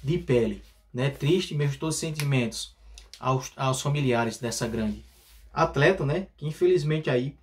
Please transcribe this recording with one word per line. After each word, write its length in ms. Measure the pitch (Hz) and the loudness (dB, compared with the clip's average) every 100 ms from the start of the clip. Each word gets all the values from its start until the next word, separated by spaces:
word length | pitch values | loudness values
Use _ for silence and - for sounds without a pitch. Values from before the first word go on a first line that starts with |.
de 160 | 135 175 | 0 -2
pele, 460 | 160 123 110 101 - _ _ | 2 2 4 -2 -12 _ _
né? 160 | 123 139 | -2 -2
Triste 440 | - 139 190 185 | 0 2 2 2
mesmo, 240 | 151 143 139 | -2 -2 -2
todos 180 | 160 156 | -4 -2
os 60 | |
sentimentos 720 | 160 151 143 135 113 - - _ - - - - | -4 -2 0 2 0 -4 -12 _ -20 -20 -20 -6
aos, 320 | 131 135 - - | -2 -2 -2 -4
aos 260 | 135 131 | -2 0
familiares 560 | 147 147 135 117 113 104 | 0 0 2 2 0 -2
dessa 300 | 120 107 117 | -6 -4 -4
grande 360 | 110 107 104 - _ - - - | -2 -2 -4 -12 _ -20 -20 -10
atleta, 520 | - 160 - 156 190 139 | -2 0 4 4 4 0
né? 220 | 165 190 _ | -2 -6 _
Que 100 | 147 | -10
infelizmente 600 | 151 180 180 147 156 156 | 0 2 4 2 0 0
aí 280 | 123 135 - | 0 -2 -8